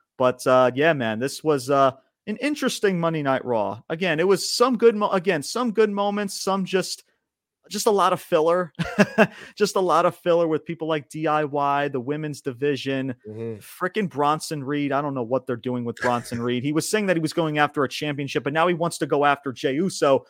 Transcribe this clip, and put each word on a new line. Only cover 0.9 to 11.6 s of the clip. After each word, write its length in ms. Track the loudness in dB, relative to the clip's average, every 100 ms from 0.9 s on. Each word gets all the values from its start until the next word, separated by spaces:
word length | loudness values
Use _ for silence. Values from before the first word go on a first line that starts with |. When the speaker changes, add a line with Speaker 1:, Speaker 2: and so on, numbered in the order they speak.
Speaker 1:
man, 260 | 2 -2 -2
this 240 | -6 -4
was, 260 | 0 0 2
uh, 240 | 4 4 2 _ _ -10
an 100 | -4
interesting 640 | -4 -2 -2 0 0 0
Monday 240 | 0 0
Night 200 | 0 0
Raw. 380 | 0 -2 -2 -6 -8
Again, 300 | -4 -2 2
it 80 | 2
was 200 | 2 0
some 300 | 0 2 6
good 180 | 4 4
mo-, 140 | 0
again, 320 | 0 2 -2
some 300 | -2 -2 -2
good 180 | 2 2
moments, 500 | 2 -2 -2 -4 -4
some 260 | -2 -2 0
just, 380 | -2 -2 -8 _ _ _ _ _ _ _
just 200 | -2 2
a 40 |
lot 220 | 4 2
of 80 | 2
filler, 520 | 0 2 4 2 -2 -6 -4 2 2 4
<laughs> 400 | 2 0 -20 -4
just 200 | -2 0
a 40 |
lot 260 | 2 4 4
of 100 | 0
filler 320 | 2 2 2
with 160 | -2
people 240 | -4 -8 -4
like 220 | -4 -4
D 160 | -6 0
I 200 | 0 0
Y, 420 | 0